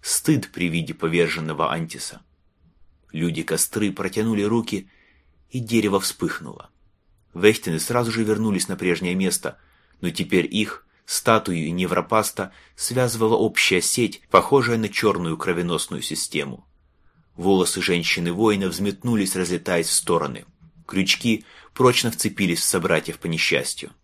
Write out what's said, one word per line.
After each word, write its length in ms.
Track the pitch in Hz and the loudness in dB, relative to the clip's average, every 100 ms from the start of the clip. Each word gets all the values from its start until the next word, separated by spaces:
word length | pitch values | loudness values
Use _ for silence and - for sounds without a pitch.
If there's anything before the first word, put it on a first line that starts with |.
Стыд 500 | - - - 151 - | -2 -2 2 0 0
при 160 | - 87 | -4 -2
виде 260 | 82 78 | -2 -4
поверженного 760 | 80 82 85 82 78 78 78 78 | -4 -2 2 2 0 -6 -2 -2
Антиса. 500 | 82 82 - - - _ _ _ _ _ _ - _ _ | -2 -6 -8 -12 -14 _ _ _ _ _ _ -20 _ _
Люди-костры 800 | 80 85 80 78 80 - - 104 | -4 -2 -2 -2 -2 -2 0 -2
протянули 500 | 98 92 107 110 107 | -2 -6 -2 0 0
руки, 460 | 101 117 113 98 - _ _ _ _ _ _ | 2 0 0 -6 -8 _ _ _ _ _ _
и 80 | 127 | -8
дерево 400 | 113 113 104 98 | 0 2 4 2
вспыхнуло. 720 | 95 - - - 73 - - _ _ _ _ _ _ | 0 -4 -4 -4 -10 -16 -18 _ _ _ _ _ _
Вештины 460 | 85 101 110 - 80 | 4 4 4 0 -4
сразу 320 | - 120 117 | 0 0 0
же 100 | 113 | -2
вернулись 460 | 110 107 110 95 - | 0 0 0 0 -2
на 80 | 92 | -2
прежнее 380 | 90 85 90 | 0 0 0
место, 440 | 90 95 - - - _ _ _ _ | 0 0 -2 -6 -10 _ _ _ _
но 100 | 90 | -6
теперь 360 | 82 85 95 85 | -4 0 2 2
их, 400 | 107 107 - _ _ | -2 -4 -6 _ _
статую 540 | - - - 110 104 85 | -8 -4 2 2 2 -2
и 120 | 78 | -2
Невропаста, 800 | 87 90 90 87 110 107 - 95 - - - | -2 0 0 0 0 0 -4 -8 -10 -20 -10
связывала 580 | - 127 123 110 110 | -4 0 0 2 2
общая 460 | 113 107 - - 92 | 4 2 2 2 2
сеть, 420 | - - 113 - _ | 0 0 -2 -2 _
похожая 480 | 95 - 139 117 117 | 4 6 2 4 0
на 100 | 107 | -2
черную 480 | - 110 95 85 80 | 0 0 0 -2 -4
кровеносную 680 | 92 87 87 80 - 82 | -2 -2 0 -2 -4 -8
систему. 640 | - - - 78 71 62 _ _ _ _ _ _ _ | -8 -6 -6 -6 -6 -10 _ _ _ _ _ _ _
Волосы 480 | - 87 95 87 - | -4 2 4 4 0
женщины-воина 840 | 90 87 82 - 85 87 110 104 95 | 0 0 0 -2 -2 2 2 4 0
взметнулись, 680 | 82 101 98 123 113 95 | -2 -4 -4 -2 0 0
разлетаясь 540 | 92 87 90 82 90 82 | -2 -2 -2 0 0 0
в 40 | |
стороны. 520 | - - 85 76 60 - _ - _ - | -2 0 0 0 -8 -16 _ -20 _ -8
Крючки 580 | - 98 - 120 110 - - - | -2 0 0 2 0 -2 -20 -20
прочно 360 | - 127 123 120 | 4 4 6 0
вцепились 500 | - 104 - 95 85 | -2 -4 0 0 0
в 40 | |
собратьев 540 | - 95 82 82 - 80 | 0 0 2 2 0 -8
по 80 | - | -6
несчастью. 680 | 80 - 76 64 - - - | -2 0 0 -2 -8 -12 -18